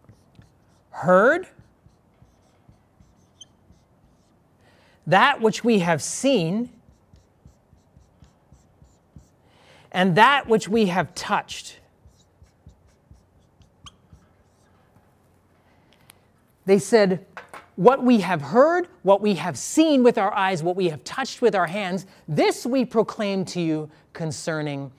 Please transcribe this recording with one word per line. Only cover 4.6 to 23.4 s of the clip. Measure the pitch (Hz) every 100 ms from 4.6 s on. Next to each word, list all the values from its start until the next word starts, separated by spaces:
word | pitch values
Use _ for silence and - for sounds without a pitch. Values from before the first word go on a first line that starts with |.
| _ _ _ _ -
that | 185 262 277
which | 220 -
we | 233 214
have | 175 160
seen, | - - 262 254 160 208 247 - _ _ _ - _ _ - _ _ _ _ _ _ _ - _ _ _ _ _ _ _ _ - _ _ _ _ _ - -
and | 185 190 170
that | 240 285 -
which | 220 -
we | 226 202
have | 180 156
touched." | - - 185 - - - - _ _ _ _ _ _ - _ - _ _ _ _ - _ _ _ _ _ _ - _ _ - _ _ _ _ _ _ _ _ _ _ _ _ _ _ _ _ _ _ _ - _ _ _ _ 185
They | 196
said, | - 226 196 185 - - - - - -
"What | 190 269
we | 247 233
have | 175 175
heard, | 135 214 302 349 359 _
what | 180 196
we | 214
have | 170 175 135
seen | - - 320 277
with | 240 226
our | 196
eyes, | 214 190 185
what | 165 180
we | 175
have | 151
touched | - - 262 -
with | 233 196
our | 165
hands, | 202 190 185 - - -
this | 151 403 - 247
we | 269 240
proclaim | 226 - - 208 196